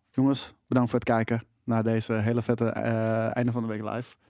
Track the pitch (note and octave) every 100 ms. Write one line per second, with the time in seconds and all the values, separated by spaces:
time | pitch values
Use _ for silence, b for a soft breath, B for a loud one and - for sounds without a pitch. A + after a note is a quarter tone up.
0 | _ - C3+ C3+ - - - B2+ A#2+ B2
1 | - A2+ A2+ A#2 - _ - A2+ A2 A2+
2 | G#2+ A2 G#2+ A#2 - A#2+ A#2 - A2+ A2+
3 | A2+ A2+ A2+ B2 A#2+ A#2+ A2+ G#2+ G#2+ A2
4 | B2 -